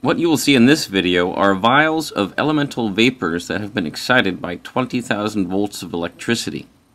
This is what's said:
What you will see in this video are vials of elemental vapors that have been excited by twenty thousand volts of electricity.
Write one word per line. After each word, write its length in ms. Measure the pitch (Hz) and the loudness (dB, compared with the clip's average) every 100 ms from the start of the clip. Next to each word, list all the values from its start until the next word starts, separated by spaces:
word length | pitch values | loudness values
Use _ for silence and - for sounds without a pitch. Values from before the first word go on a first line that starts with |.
What 160 | 127 127 | 0 0
you 100 | 170 | 2
will 80 | 147 | 2
see 180 | - 139 | 4 6
in 100 | 117 | 6
this 220 | 151 - | 4 2
video 440 | 98 90 90 90 - | 0 2 2 0 2
are 180 | 98 | 2
vials 560 | 95 110 135 156 160 156 | 4 4 4 2 0 -4
of 240 | - 98 - | -4 -4 0
elemental 540 | 135 156 143 - 113 | 0 0 -2 -2 -4
vapors 560 | 95 117 131 85 85 - | 2 2 2 -4 -4 -4
that 140 | 90 | -6
have 100 | 104 | -4
been 140 | 104 80 | -6 -6
excited 560 | - - 127 101 87 | -8 0 2 2 -2
by 140 | 87 87 | -8 -10
twenty 440 | - - 123 123 | -6 -4 -2 -4
thousand 480 | 117 107 107 107 90 | -4 -2 -2 -2 -2
volts 360 | 95 101 - | -2 -4 -6
of 100 | 90 | -8
electricity. 760 | 87 85 - - 117 - 73 71 _ _ | -6 -6 -8 -4 -2 -2 -8 -12 _ _